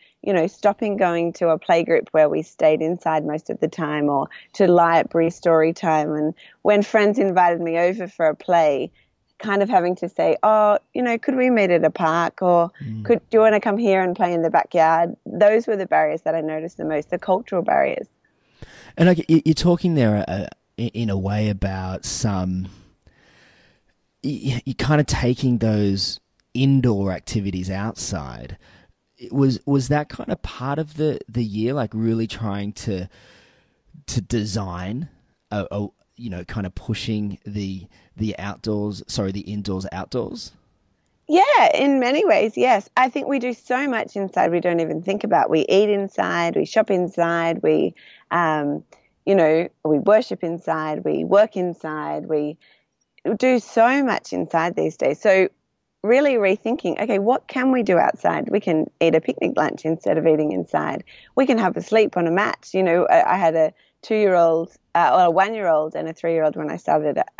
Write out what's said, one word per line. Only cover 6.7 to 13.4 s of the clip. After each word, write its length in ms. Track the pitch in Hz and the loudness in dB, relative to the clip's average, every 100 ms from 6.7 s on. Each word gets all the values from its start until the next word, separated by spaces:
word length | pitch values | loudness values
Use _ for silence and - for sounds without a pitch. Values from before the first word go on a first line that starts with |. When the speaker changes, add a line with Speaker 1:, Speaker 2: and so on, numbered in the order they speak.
| 208 | 2
Speaker 1:
friends 360 | 202 220 208 214 | 2 2 2 2
invited 420 | 196 180 180 170 | 0 2 2 2
me 180 | 170 165 | -2 0
over 280 | 175 214 185 | 0 0 -8
for 200 | - 160 | -2 -2
a 80 | |
play, 560 | 151 - 170 156 135 156 - _ _ _ _ | 0 0 2 2 0 -4 -12 _ _ _ _
kind 240 | 220 196 | -4 -2
of 60 | 202 | 2
having 260 | 190 175 185 | 2 0 -2
to 120 | 175 | -6
say, 280 | - 165 - | -2 0 2
"Oh, 360 | 214 214 208 208 - | 2 4 4 2 -2
you 80 | 247 | -4
know, 140 | 247 233 | -2 -2
could 180 | - 262 | -2 0
we 140 | 254 | 2
meet 200 | 233 190 | 2 2
at 140 | 170 | 2
a 60 | 156 | 2
park?" 500 | - 165 170 170 - | 0 0 0 -2 0
Or 280 | 180 175 170 - | 2 2 2 -4
Speaker 2:
Mm. 220 | 135 110 | -12 -8
Speaker 1:
"Could, 160 | 107 233 - | 0 0 2
do 60 | |
you 40 | 226 | 4